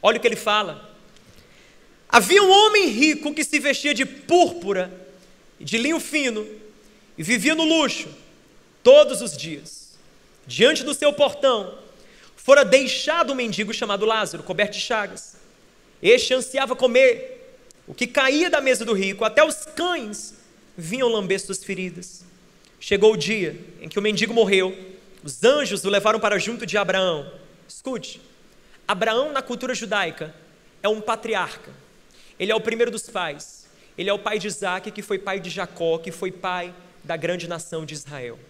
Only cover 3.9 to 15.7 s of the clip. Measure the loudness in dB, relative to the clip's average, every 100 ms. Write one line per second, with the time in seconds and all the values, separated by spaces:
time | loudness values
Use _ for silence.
3.9 | -2 -4 -6 2 4 4 2 -4 -4 -4
4.9 | -10 -20 -20 -20 -20 -20 _ -6 -2 0
5.9 | -2 -2 -2 -2 -4 -10 -14 -20 -20 -20
6.9 | _ _ -14 -2 0 2 2 2 2 2
7.9 | -2 -10 -16 -20 _ _ -20 _ _ 8
8.9 | 10 8 2 -8 -10 -12 -12 -16 -20 -20
9.9 | -20 _ _ _ _ -12 4 4 4 -2
10.9 | 0 0 2 0 2 0 0 -4 -14 -20
11.9 | -20 -20 -20 -20 -14 6 6 8 4 2
12.9 | -4 -2 0 0 -2 -4 -4 -6 -6 -4
13.9 | -2 0 0 -2 -8 -10 -2 -2 -2 -4
14.9 | -4 -4 -10 -20 -20 -20 _ _